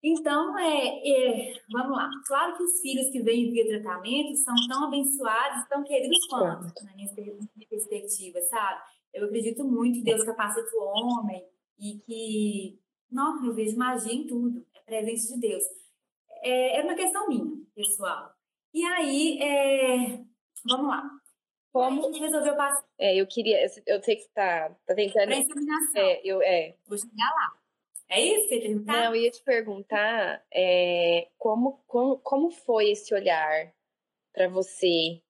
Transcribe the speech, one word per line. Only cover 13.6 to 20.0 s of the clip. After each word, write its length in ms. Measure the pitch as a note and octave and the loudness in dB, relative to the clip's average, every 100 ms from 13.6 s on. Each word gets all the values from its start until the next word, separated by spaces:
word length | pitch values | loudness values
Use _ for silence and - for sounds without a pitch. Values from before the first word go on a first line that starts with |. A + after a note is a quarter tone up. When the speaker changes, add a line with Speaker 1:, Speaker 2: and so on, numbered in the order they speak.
| G#3+ A3+ | -2 0
Speaker 1:
magia 360 | B3+ B3 A3 | -2 -2 -4
em 120 | B3+ - | -6 -4
tudo. 360 | A#3+ A#3+ A#3+ - _ | -2 -2 -4 -10 _
É 40 | |
presente 520 | _ A3 G#3+ A#3 - | _ -4 -4 -4 -6
de 60 | B3+ | -2
Deus. 240 | A3+ F#3+ - - _ _ _ _ _ - | -2 -2 -4 -8 _ _ _ _ _ -10
É, 360 | B3 B3+ B3+ C4 | -2 0 2 0
é 40 | |
uma 120 | E4 E4 | -2 -2
questão 320 | F#4 G4+ G#4 | -2 -2 -2
minha, 240 | A#3 - - - - | -2 -4 -8 -14 -8
pessoal. 560 | G3+ - F#3+ D#3 - _ _ _ _ | -4 -2 -4 -6 -10 _ _ _ _
E 100 | D#4 F4 | -4 -2
aí, 540 | F4+ D4+ C#4 D#4+ C#4 | 0 0 2 0 2
é, 840 | C#4+ C#4+ C#4 C#4 B3+ B3+ | 2 2 4 4 4 2